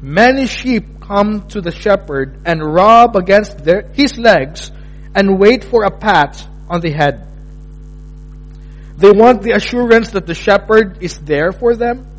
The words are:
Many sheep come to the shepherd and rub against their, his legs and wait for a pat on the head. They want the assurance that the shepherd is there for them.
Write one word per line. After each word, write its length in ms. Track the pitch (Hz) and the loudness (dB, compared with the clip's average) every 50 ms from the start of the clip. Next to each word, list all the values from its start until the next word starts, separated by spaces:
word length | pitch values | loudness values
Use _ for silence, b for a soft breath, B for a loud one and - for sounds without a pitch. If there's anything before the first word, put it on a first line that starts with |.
| - | -12
Many 420 | 135 147 180 226 247 269 269 269 | -4 0 2 4 4 4 2 -2
sheep 560 | 233 - - - 254 247 220 - - - - | -4 -6 -8 -4 -2 -2 -2 -4 -8 -20 -20
come 460 | - - 202 202 208 214 214 208 196 - | -14 -4 -2 0 0 0 -2 -6 -8 -10
to 120 | - 208 | -10 -8
the 100 | 175 170 | -8 -8
shepherd 640 | 160 - - 214 196 - - - 143 139 135 135 135 - - | -10 -4 0 0 0 0 -2 -6 -6 -6 -6 -6 -8 -10 -4
and 160 | 170 170 160 | -4 -4 -2
rub 540 | 156 151 151 175 190 214 226 233 240 247 226 | -4 -2 0 2 4 6 6 6 6 4 2
against 480 | 196 180 180 196 208 214 - - - 143 | -2 0 2 2 2 2 0 -12 -6 0
their, 260 | 156 175 202 208 - - | 0 0 0 0 -8 -2
his 260 | - 285 285 - 240 | -2 -2 -2 -2 0
legs 500 | 233 226 196 156 135 143 156 - - - b b b b b b b b b | 2 2 4 4 0 -4 -10 -16 -16 -18 b b b b b b b b b
and 240 | 196 196 196 190 185 | -2 0 0 2 4
wait 240 | 196 208 254 254 - | 4 4 4 2 -2
for 200 | - - 226 208 | -2 -2 0 0
a 60 | 196 | 0
pat 560 | - - - 214 196 160 147 143 - - - - - - - - | -4 -4 -2 0 2 2 2 0 -4 -16 -20 -20 -20 -20 -12 -8
on 120 | 170 175 | -8 -6
the 100 | 170 165 | -4 -4
head. 340 | 143 151 147 143 127 117 - - - - - - - - - - - - - - - - - - - - - - - - - - b b b b b b b b b | -2 0 -2 -2 -2 -4 -14 -20 -20 -20 -20 -20 -20 -20 -20 -20 -20 -20 -20 -20 -20 -20 -20 -18 -20 -20 -20 -20 -20 -20 -20 -20 b b b b b b b b b
They 120 | b 175 202 | b 6 6
want 320 | 202 202 220 247 254 214 | 6 8 6 4 4 2
the 120 | 196 233 208 | 0 -2 -2
assurance 580 | 208 208 - 247 240 247 233 226 226 226 - | -2 -2 -4 -4 -4 2 2 2 2 2 -2
that 160 | - 196 - | -6 -8 -6
the 80 | 165 165 | -6 -10
shepherd 640 | - - - 196 202 196 - 220 220 220 190 185 - | -6 0 0 0 0 2 2 2 2 2 0 -6 -10
is 160 | 185 165 - | -10 -12 -10
there 340 | - 151 147 151 143 156 180 | -12 -6 -4 -2 -2 -2 -2
for 240 | 185 - 247 233 240 | -4 -2 -2 -2 -2
them. 300 | 220 240 240 240 262 254 - - | 0 -2 -6 -6 -8 -12 -20 -20